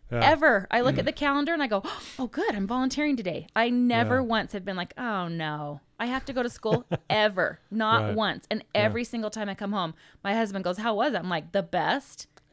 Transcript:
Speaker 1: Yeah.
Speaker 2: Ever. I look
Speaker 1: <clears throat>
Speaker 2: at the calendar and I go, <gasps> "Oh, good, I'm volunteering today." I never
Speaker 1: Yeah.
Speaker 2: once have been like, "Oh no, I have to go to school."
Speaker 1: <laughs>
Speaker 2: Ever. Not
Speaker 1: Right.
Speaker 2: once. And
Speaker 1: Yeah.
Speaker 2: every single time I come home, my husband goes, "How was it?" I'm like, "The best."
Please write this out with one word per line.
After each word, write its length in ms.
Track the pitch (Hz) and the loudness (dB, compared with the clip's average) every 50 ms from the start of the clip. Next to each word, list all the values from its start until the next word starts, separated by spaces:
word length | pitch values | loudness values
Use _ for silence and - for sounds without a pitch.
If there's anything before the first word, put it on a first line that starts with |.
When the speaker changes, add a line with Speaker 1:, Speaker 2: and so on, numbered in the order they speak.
| - - | -10 -4
Speaker 1:
Yeah. 180 | 120 120 143 269 | 0 4 6 6
Speaker 2:
Ever. 380 | 214 277 311 302 233 196 190 - | 6 6 6 6 4 4 2 2
I 120 | - 233 | 2 2
look 160 | 247 262 - | 4 4 2
Speaker 1:
<clears throat> 20 | - | 2
Speaker 2:
at 60 | - | 0
the 60 | - | 0
calendar 400 | - - 294 285 277 285 294 302 339 | -2 0 0 2 2 2 2 0 0
and 80 | 311 285 | 0 0
I 40 | |
go, 140 | 226 214 196 196 330 - - | 0 0 -2 -2 -4 -8 -10
<gasps> 180 | - - - - | -12 -12 -8 -6
"Oh, 80 | 262 | -6
good, 280 | 226 - 285 392 453 254 | -4 -2 -2 0 0 0
I'm 120 | 202 196 | 0 -2
volunteering 500 | 196 240 254 262 262 - 285 302 302 277 | 0 0 0 0 0 0 0 2 2 0
today." 300 | 240 190 180 156 131 156 - _ | 0 -2 -4 -4 -6 -8 -4 _
I 140 | 220 226 240 | 0 2 2
never 460 | 240 247 247 240 240 226 233 220 247 | 2 2 4 4 4 4 4 4 2
Speaker 1:
Yeah. 60 | 262 | 2
Speaker 2:
once 320 | 254 226 226 220 185 - - | 2 2 0 0 -2 -2 -6
have 100 | 202 185 | -8 -6
been 120 | 202 190 | -6 -6
like, 160 | 185 175 - - | -6 -6 -8 -8
"Oh 300 | - 254 233 214 190 175 | -8 -6 -4 -4 -4 -4
no, 540 | 170 165 165 156 151 151 151 151 147 147 143 - _ _ - | -4 -4 -4 -4 -4 -4 -6 -6 -8 -10 -12 -14 _ _ -8
I 60 | 226 | -6
have 160 | 240 254 262 - | -4 -4 -4 -6
to 80 | - 247 | -4 -4
go 100 | 254 240 | -2 -2
to 60 | 240 | -2
school." 360 | - - - 220 226 247 247 - 175 | -4 -4 -2 0 0 0 0 -2 -4
Speaker 1:
<laughs> 120 | - - - | -4 -2 0
Speaker 2:
Ever. 500 | 202 214 214 214 196 185 165 - 160 - _ _ | 2 2 2 2 2 0 0 -2 -2 -6 _ _
Not 300 | 202 220 220 214 226 233 107 | -4 -2 2 2 4 4 2
Speaker 1:
Right. 120 | 208 208 | 0 0
Speaker 2:
once. 300 | 220 214 190 - - - - | 0 0 -2 -2 -4 -6 -6
And 120 | - - - - - | -6 -6 -4 -2 0
Speaker 1:
Yeah. 60 | 208 | 2
Speaker 2:
every 220 | 208 214 202 233 240 | 2 2 2 -2 -4
single 240 | - - 233 214 214 | -4 -4 -4 -4 -4
time 180 | 214 220 214 202 | -4 -4 -4 -6
I 60 | 190 | -4
come 160 | - 208 196 | -4 -4 -2
home, 240 | 208 202 175 160 160 - - - - _ - | -2 -2 -2 -4 -6 -10 -18 -20 -20 _ -4
my 120 | 196 208 | -2 0
husband 280 | 226 226 202 196 196 185 | 0 0 0 -2 -2 -2
goes, 120 | 175 180 | -2 -2
"How 160 | 208 214 233 214 | -2 -2 0 0
was 180 | 202 240 302 233 | 2 2 2 0
it?" 40 | |
I'm 120 | 180 160 185 | 0 -2 -2
like, 220 | 175 160 143 165 | -2 -4 -4 -2
"The 120 | - 202 175 | -2 -2 -2
best." 640 | 170 - 175 156 160 220 277 - - - - - - _ - _ _ | 0 0 0 2 2 2 0 -2 -6 -14 -16 -18 -20 _ -20 _ _